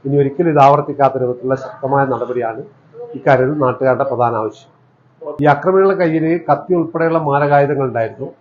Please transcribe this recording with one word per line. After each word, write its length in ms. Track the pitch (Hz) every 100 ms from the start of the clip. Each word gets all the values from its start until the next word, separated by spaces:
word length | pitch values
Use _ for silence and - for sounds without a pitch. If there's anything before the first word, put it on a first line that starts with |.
| 139
ഇനി 100 | 143
ഒരിക്കലും 280 | 135 135 170
ഇത് 60 | 147 135
ആവർത്തിക്കാത്ത 560 | 147 147 139 135 127
രൂപത്തിലുള്ള 340 | 123 123 127 131
ശക്തമായ 380 | - - 135 139 135
നടപടിയാണ് 500 | 120 120 123 113 113 147 _ _ - - 135
ഇക്കാര്യത്തിൽ 380 | 156 135 131 151
നാട്ടുകാരുടെ 420 | 127 120 131 123 139
പ്രധാന 240 | 117 120 113
ആവശ്യം. 280 | 110 - _ _ _ _ _ _ 156 151
ഈ 40 | 151
അക്രമികളുടെ 440 | 147 156 190 196 190
കയ്യിൽ 240 | 170 160 160 170 165
കത്തി 240 | 143 - 180
ഉൾപ്പെടെയുള്ള 420 | 160 165 165 165 151
മാരകായുധങ്ങൾ 580 | 143 143 143 143 143 131
ഉണ്ടായിരുന്നു. 380 | 117 113 - 135 -